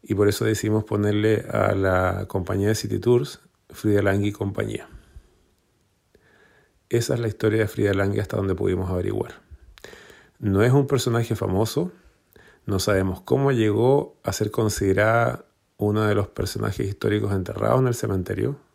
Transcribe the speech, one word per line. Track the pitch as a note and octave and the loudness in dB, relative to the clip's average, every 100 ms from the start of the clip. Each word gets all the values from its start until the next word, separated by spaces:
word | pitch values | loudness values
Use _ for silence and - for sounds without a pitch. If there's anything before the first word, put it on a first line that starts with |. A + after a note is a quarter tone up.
Y | - G2 | -4 2
por | G#2 | 2
eso | G2+ A2 | 2 0
decidimos | A2 G#2+ G#2+ | 0 0 0
ponerle | G#2 G#2 G#2 G#2 A2 G#2+ - | 0 0 0 2 2 0 0
a | A2 G2+ | 0 2
la | G2 F#2+ F#2 F#2 F#2+ G2 | 2 2 2 2 -2 -4
compañía | G2 F2+ F#2+ G2+ | -6 -2 0 0
de | G#2+ | 0
City | G#2 G2+ | -2 -2
Tours, | G#2+ A#2+ C#3+ - _ _ _ | 2 2 0 -12 _ _ _
Frida | - A2 G2+ | -6 0 2
Lange | G2 G2 G2+ | 2 2 0
y | |
compañía. | G2+ G2 G2+ G#2 - - - - - _ _ _ _ _ _ _ _ _ _ _ _ _ _ _ _ _ | -2 -6 -4 -6 -6 -12 -20 -20 -20 _ _ _ _ _ _ _ _ _ _ _ _ _ _ _ _ _
Esa | A#2+ A#2 B2 | -2 0 -2
es | |
la | A#2 | -2
historia | - G#2+ A2 | 0 0 2
de | G#2 | 0
Frida | - G2+ | 0 0
Lange | G2 G2 G#2 | 2 0 0
hasta | G2+ A2 | -2 -2
donde | F#2+ F#2 | -2 0
pudimos | G2 F#2 F2+ | 0 -2 -2
averiguar. | F2+ G2 - - - _ - - - - - - - _ _ | -2 -2 -4 -6 -10 _ -20 -20 -20 -20 -20 -20 -20 _ _
No | A2 F#2+ | -2 2
es | A#2 | 4
un | C#3 C#3 | 4 4
personaje | C3+ A#2+ A#2 A#2 A2 | 0 0 0 0 -2
famoso, | G2 F#2+ A2+ - F3+ - _ _ _ - - _ - | 0 0 0 -2 -4 -8 _ _ _ -20 -20 _ -4
no | G2 | -2
sabemos | G#2+ G2 F#2+ F2 | 0 0 0 -4
cómo | - C3 C#3 | 0 2 2
llegó | A#2+ G#2+ G#2 B2 C#3 - _ | 2 2 2 4 2 0 _
a | - | -6
ser | - G#2 | -4 -4
considerada | - A2 - G2 F#2+ G#2+ A#2 A#2 A2+ - _ _ _ | 0 0 0 0 2 2 2 0 -2 -12 _ _ _
uno | G#2 G#2 | -2 2
de | A2 G#2 | 2 0
los | G2+ | -2
personajes | - - G#2 A2 F#2+ G2 | -4 -6 -4 -4 -4 -6
históricos | G2+ G#2 G#2 G#2 | -2 0 0 0
enterrados | G2 F#2 - G#2+ B2+ | -2 -4 -2 2 2
en | C3 | 2
el | B2 | 0
cementerio | A2 F#2+ F2+ F#2+ A2+ C#3+ _ | -2 -2 -2 -2 -2 -4 _